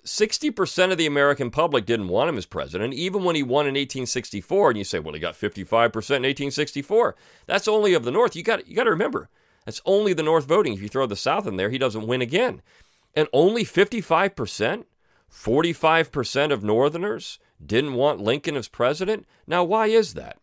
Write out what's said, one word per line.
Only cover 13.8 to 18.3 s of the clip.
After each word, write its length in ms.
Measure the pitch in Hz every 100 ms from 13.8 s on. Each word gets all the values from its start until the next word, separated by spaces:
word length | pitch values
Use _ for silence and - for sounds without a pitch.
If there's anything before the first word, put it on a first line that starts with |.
| 202 233 - 165 196
percent, 520 | - 113 - 110 180 - _ _ _ _
forty-five 840 | - - 135 170 160 160 165 -
percent 400 | 147 117 139 151
of 120 | 127
Northerners 720 | 104 110 143 165 202 226 - - _ _
didn't 300 | 71 113 147
want 260 | 123 143 104
Lincoln 360 | 101